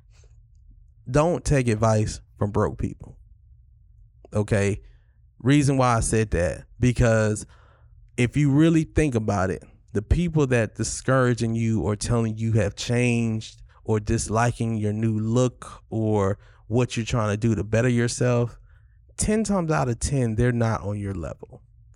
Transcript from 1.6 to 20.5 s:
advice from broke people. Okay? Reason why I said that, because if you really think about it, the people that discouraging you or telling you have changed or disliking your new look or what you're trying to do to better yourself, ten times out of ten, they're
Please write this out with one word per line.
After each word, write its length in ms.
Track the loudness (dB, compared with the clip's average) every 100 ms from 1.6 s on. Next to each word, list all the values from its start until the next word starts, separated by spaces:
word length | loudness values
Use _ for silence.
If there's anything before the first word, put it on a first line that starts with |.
| 2
advice 540 | 2 2 2 0 -6 -12 -6
from 140 | -2
broke 260 | 0 -2 -2
people. 400 | -6 -8 -18 -20 -20 -20 -20 -20 -20 -20 -20 -20 -20 -20 -6
Okay? 480 | -4 0 0 0 -2 -8 -20 _ _ _ -4
Reason 360 | 2 4 4 2
why 200 | 2 2
I 20 |
said 320 | 2 0 0
that, 320 | 0 -2 -4 -12 -2
because 680 | 0 2 2 4 2 -2 -8 -20 -20 _ -20 -20 -10 -2
if 220 | 0 2
you 140 | 2
really 320 | 4 4 4
think 320 | 0 0 0 0
about 340 | -2 -2 -2
it, 140 | -4 -10 -20 _
the 80 | -4
people 440 | 0 0 0 0 2
that 280 | 2 0 -4
discouraging 800 | -6 -6 0 2 2 0 -2 -2
you 260 | 0 0
or 160 | -2 -2
telling 400 | -2 -2 -2 -2
you 160 | -2
have 220 | 0 0 -4
changed 840 | -4 0 0 0 0 -4 -8 -18 -20 -12
or 160 | -4 -2
disliking 760 | 0 -2 0 0 0 0 -4 -2
your 160 | -2
new 260 | -2 -2 -2
look 640 | 0 0 0 -4 -18 -20 -8
or 480 | -4 0 2 0 -2 -10 -20 -4
what 280 | 0 0 -2
you're 100 | -2
trying 260 | -2 0
to 40 | 0
do 180 | 0 0
to 80 | 0
better 240 | 0 2
yourself, 680 | 2 0 0 0 0 -2 -6 -20 -20 -20 -20 -12 -4
ten 260 | 0 0
times 280 | 0 0 0
out 180 | 0 0
of 100 | -2
ten, 360 | -2 0 0 2
they're 180 | 0